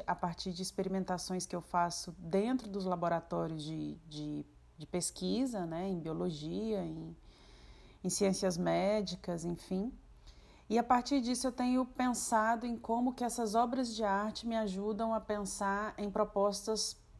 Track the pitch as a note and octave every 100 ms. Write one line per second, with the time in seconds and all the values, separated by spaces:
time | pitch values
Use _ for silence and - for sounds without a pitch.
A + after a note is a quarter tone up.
0 | - F3+ F3 E3+ F#3+ E3+ F#3 - F#3+ F#3+
1 | F#3 F3+ - F#3 F3+ F3+ - F3+ E3+ -
2 | - E3+ E3+ F#3+ A3 B3+ A3 G3 F#3 F3
3 | E3+ E3 - E3+ E3 D#3+ D3+ D#3+ D3+ D3+
4 | D#3+ D3+ D3 D3 D3 - - - D3+ F3+
5 | - - F#3 G3+ C4 A3 E3+ D#3+ F#3+ F3+
6 | D#3+ D#3+ F3+ D3+ D3+ F3+ A3 G#3 E3+ D#3+
7 | D#3+ E3 - - - - - - - -
8 | F#3 - G3 F#3+ F#3+ E3+ F3 E3+ F#3+ G#3+
9 | F#3+ F3+ - E3+ E3+ E3+ - F#3 A3 -
10 | - - - - - - - A3 A#3 B3
11 | A#3+ C#4+ A#3 B3 C4 B3 B3 B3+ B3+ -
12 | B3+ A#3 - A3+ A3 A#3 A#3+ A#3 - A#3
13 | B3 B3+ B3 A#3+ A3+ A3 A#3+ C4 A#3+ A3
14 | G#3 G3 G#3+ G3+ A#3 A3+ G#3 F#3+ G#3 G#3+
15 | A3+ A3 A3 G#3 G3 - G3+ G3+ G#3+ -
16 | G#3 G#3 G#3+ G#3 G3+ G3 - G#3+ - -
17 | - -